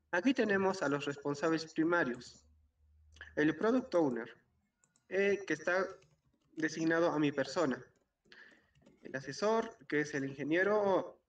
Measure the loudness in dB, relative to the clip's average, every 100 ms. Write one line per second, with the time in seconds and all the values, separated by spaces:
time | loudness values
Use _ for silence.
0 | _ 0 0 2 2 4 2 0 0 0
1 | -2 -4 -4 -2 0 0 -2 0 2 2
2 | 0 -4 -12 -20 _ _ _ _ _ _
3 | _ -20 -8 0 0 2 2 0 0 0
4 | 2 -2 -8 -16 _ _ _ _ _ _
5 | _ 0 0 0 -2 -4 0 0 -2 -8
6 | _ _ _ _ _ -6 -4 0 2 4
7 | 2 2 0 0 -2 0 0 -2 -8 _
8 | _ _ _ -20 -20 -20 _ _ -20 _
9 | -10 -10 -10 -2 0 0 -2 -10 -4 -2
10 | -2 -4 -6 -6 0 2 2 2 2 2
11 | 0 -12